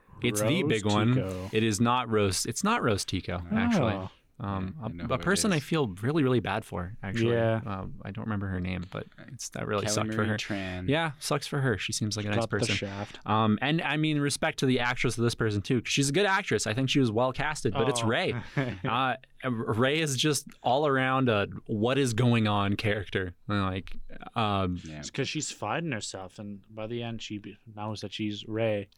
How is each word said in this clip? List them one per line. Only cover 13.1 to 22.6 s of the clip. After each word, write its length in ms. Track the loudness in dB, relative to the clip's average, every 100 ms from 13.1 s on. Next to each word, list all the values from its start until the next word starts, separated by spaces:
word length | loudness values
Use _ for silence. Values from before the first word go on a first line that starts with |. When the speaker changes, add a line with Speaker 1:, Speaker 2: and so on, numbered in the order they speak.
| -8 0
Speaker 1:
Um, 320 | 4 4 4
and 220 | 2 0
I 140 | 0 0
mean, 200 | 2 2
respect 400 | 0 0 -2 2
to 60 | 2
the 140 | 4
actress 380 | 2 0 0 2
of 60 |
this 100 | 0
person, 260 | 2 0 0
too, 220 | 2 0
'cause 100 | 2
she's 160 | 0 2
a 40 |
good 120 | 2 2
actress. 400 | 2 2 0 0
I 60 |
think 160 | 0 2
she 120 | 4
was 100 | 4
well 220 | 4 0
casted, 420 | 0 -4 -2 -2
but 140 | 0 0
it's 120 | 2
Speaker 2:
Oh. 40 | 0
Speaker 1:
Rey. 280 | 0 0 -4 -4 -2
Speaker 2:
<laughs> 280 | -2 -2
Speaker 1:
Uh, 320 | -2 0 0 -2 -8 -6 -4
Rey 500 | -2 0 2 4 2
is 160 | 0 0
just 320 | 2 0 -4 -4
all 240 | 2 4 4
around 440 | 4 4 4 4
a 160 | 4 2 -4 -4
what 300 | 0 2 4
is 160 | 2
going 340 | 4 4 6 4
on 300 | 2